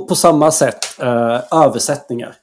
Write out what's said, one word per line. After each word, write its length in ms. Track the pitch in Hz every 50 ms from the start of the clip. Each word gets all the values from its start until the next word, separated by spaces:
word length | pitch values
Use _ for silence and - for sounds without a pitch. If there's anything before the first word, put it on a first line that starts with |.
| 190
på 80 | - 180
samma 360 | - - 175 160 147 151 156
sätt, 280 | 156 - 143 123 107 - - - - -
eh, 400 | 131 123 120 117 117 117 120 123 - - 160 160 151
översättningar. 720 | 131 113 117 - - 143 139 - - 120 120 - - - _